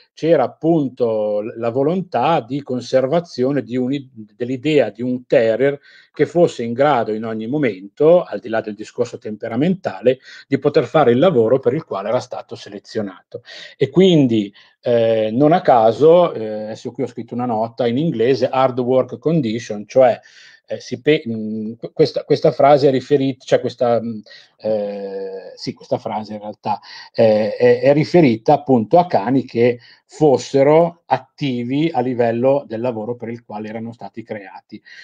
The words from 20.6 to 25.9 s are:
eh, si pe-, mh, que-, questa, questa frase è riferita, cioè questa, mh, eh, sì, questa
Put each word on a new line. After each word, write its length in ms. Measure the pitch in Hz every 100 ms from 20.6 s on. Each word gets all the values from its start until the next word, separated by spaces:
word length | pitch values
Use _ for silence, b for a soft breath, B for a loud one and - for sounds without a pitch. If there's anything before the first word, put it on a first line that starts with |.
| _
eh, 80 | 110
si 200 | - 120
pe-, 220 | 151 151
mh, 500 | 117 110 107 110 110 117
que-, 160 | -
questa, 320 | - 151 -
questa 280 | - 147 160
frase 360 | - 139 147 143
è 20 |
riferita, 540 | 131 - 143 135 131
cioè 160 | - 127
questa, 400 | 123 - 120 117
mh, 220 | 113 110 - B B B
eh, 960 | 107 107 101 101 98 98 95 95 92
sì, 180 | - -
questa 240 | 120 -